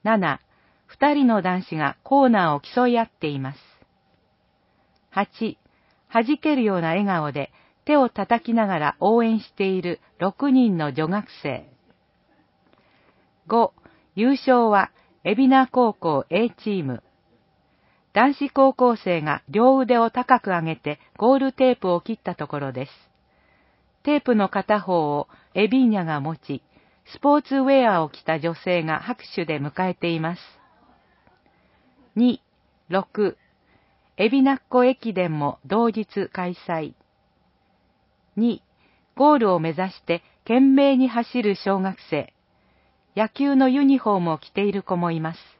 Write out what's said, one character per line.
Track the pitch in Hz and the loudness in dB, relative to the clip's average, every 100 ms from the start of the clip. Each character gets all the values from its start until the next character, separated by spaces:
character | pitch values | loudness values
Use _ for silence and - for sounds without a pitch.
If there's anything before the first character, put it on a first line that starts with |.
七、 | 208 220 165 139 _ _ _ _ _ | 0 0 0 -4 _ _ _ _ _
二 | - 285 | -2 0
人 | 294 254 | 4 2
の | 214 | 2
男 | 180 180 | 0 -4
子 | - 160 | -6 -4
が | 143 - | -4 -6
コ | - 277 | 0 2
ー | 262 | 4
ナ | 220 170 | 4 2
ー | 143 | -2
を | |
競 | - 247 247 | -4 -2 0
い | 240 | 0
合 | |
っ | 226 | -2
て | _ 156 | _ -8
い | 143 | -6
ま | 131 | -8
す。 | 139 _ _ _ _ _ _ _ _ _ _ _ _ _ _ _ | -12 _ _ _ _ _ _ _ _ _ _ _ _ _ _ _
八、 | - 202 - 220 - _ _ _ _ _ | -6 -6 -6 -10 -10 _ _ _ _ _
弾 | 226 226 294 | -4 -2 -2
け | 311 285 | 0 0
る | |
よ | 214 185 | 0 0
う | |
な | 165 | -2
笑 | 170 | -2
顔 | 202 175 151 | -2 -2 -4
で | 147 139 _ _ _ | -6 -10 _ _ _
手 | - 294 | 0 2
を | 247 | 2
叩 | - 196 233 | -2 -2 -2
き | 240 | 0
な | 226 208 | -2 0
が | 170 | -2
ら | 151 - | -2 0
応 | 190 233 | 2 2
援 | 226 220 | 2 -2
し | - | -6
て | - 190 | -6 -2
い | 190 | -2
る | 175 165 _ _ | -4 -8 _ _
六 | 185 - 277 | -6 -2 2
人 | 262 240 175 | 4 4 0
の | 147 | -2
女 | 131 156 | -2 -4
学 | 202 - - | -4 -8 -10
生。 | 147 120 - _ _ _ _ _ _ _ _ _ _ _ _ _ _ _ _ _ - | -8 -8 -12 _ _ _ _ _ _ _ _ _ _ _ _ _ _ _ _ _ -4
五、 | 233 220 _ _ _ _ | 0 0 _ _ _ _
優 | - 240 | -2 0
勝 | 277 - 247 233 | 0 2 2 4
は | 202 - _ _ _ | 2 0 _ _ _
海 | - 214 262 | -4 2 4
老 | |
名 | 269 254 | 4 2
高 | 254 233 | 0 -2
校 | - 165 143 - | -2 -2 -2 -2
A | 175 233 | -2 -2
チ | - 214 | -4 -6
ー | 196 | -4
ム。 | 139 120 _ _ _ _ _ _ _ _ _ _ _ | -4 -8 _ _ _ _ _ _ _ _ _ _ _
男 | 202 262 | 0 2
子 | 277 285 | 0 -4
高 | - 269 | 2 2
校 | - 247 226 | 4 0 0
生 | 190 170 | -2 -2
が | 151 147 - | -2 -4 -2
両 | 202 247 269 | 2 4 4
腕 | 240 240 | 2 2
を | 226 | 2
高 | 247 247 247 | -2 0 0
く | 208 | 0
上 | 175 | -4
げ | 160 156 | -4 -6
て | 147 147 _ - | -8 -10 _ -2
ゴ | 220 269 | 2 2
ー | |
ル | 269 | 0
テ | - 254 | 0 0
ー | 247 | 0
プ | 185 | -2
を | 175 | -4
切 | - | -4
っ | 226 | -10
た | - | -10
と | 175 147 | -10 -10
こ | 147 | -8
ろ | 139 | -8
で | 127 139 | -10 -12
す。 | - _ _ _ _ _ _ _ _ _ _ | -16 _ _ _ _ _ _ _ _ _ _
テ | - 294 | -2 0
ー | |
プ | - | 2
の | 220 190 | 0 0
片 | 202 - 208 | -4 -2 -2
方 | 185 175 151 147 | 0 -2 0 -4
を | - _ _ | -6 _ _
エ | 185 214 | -2 0
ビ | 262 | 2
ー | 247 | 2
ニ | 208 | 2
ャ | |
が | 165 151 | -2 -4
持 | 143 160 | -6 -10
ち、 | - 143 _ _ _ _ _ | -10 -12 _ _ _ _ _
ス | - | -4
ポ | 277 294 | 2 2
ー | |
ツ | - 269 | 0 -2
ウ | 262 | 2
ェ | 269 240 | 4 4
ア | 180 | 0
を | 156 | -2
着 | - | -8
た | - 160 | -6 -4
女 | 165 | -4
性 | 160 - 180 | -6 -4 -2
が | 160 156 | -2 -6
拍 | - 247 - | -8 -12 -10
手 | - | -8
で | 170 151 | -6 -6
迎 | 143 - 185 | -6 -4 -6
え | |
て | 180 170 | -4 -4
い | 165 | -4
ま | 160 180 | -6 -8
す。 | - _ _ _ _ _ _ _ _ _ _ _ _ _ _ _ _ 214 | -16 _ _ _ _ _ _ _ _ _ _ _ _ _ _ _ _ 0
二、 | 247 220 _ _ _ _ _ | 0 0 _ _ _ _ _
六、 | 185 185 - 196 - _ _ _ _ _ _ _ - | -6 -4 -4 -4 -4 _ _ _ _ _ _ _ -2
海 | 214 | 0
老 | 269 | 4
名 | 269 | 2
っ | 269 _ | 0 _
子 | 247 | 2
駅 | 247 254 226 | 2 0 -6
伝 | 190 175 151 | -4 -4 -2
も | 143 - | -4 -6
同 | 131 208 233 | -4 0 0
日 | 220 208 202 190 | -2 -8 -8 -8
開 | - 180 180 - | -8 -8 -10 -8
催。 | 165 156 - _ _ _ _ _ _ _ _ _ _ _ _ _ - | -8 -8 -14 _ _ _ _ _ _ _ _ _ _ _ _ _ -2
二、 | 233 202 _ _ _ _ _ - | -2 -2 _ _ _ _ _ 2
ゴ | 285 294 | 4 4
ー | |
ル | 214 | 2
を | 180 | 0
目 | 160 | -2
指 | 160 185 | -4 -6
し | - | -8
て | - 170 _ _ | -6 -6 _ _
懸 | - 240 | -2 4
命 | 269 269 277 262 | 4 6 4 2
に | 262 | 0
走 | 233 240 247 | -2 -4 -2
る | 208 | -2
小 | 196 196 196 | -2 -2 -2
学 | 190 - - | -4 -8 -8
生。 | 151 - _ _ _ _ _ _ _ _ - | -8 -8 _ _ _ _ _ _ _ _ -4
野 | 220 | -4
球 | - 277 277 | -2 0 2
の | 262 | 2
ユ | 269 | 4
ニ | 269 269 | 2 2
フ | 220 | 2
ォ | 196 | 0
ー | |
ム | 170 | -2
を | 156 | -6
着 | - | -6
て | - | -4
い | 202 | -2
る | 190 | -4
子 | - 180 | -6 -4
も | 175 | -2
い | 165 | -4
ま | 160 | -6
す。 | 165 - | -10 -20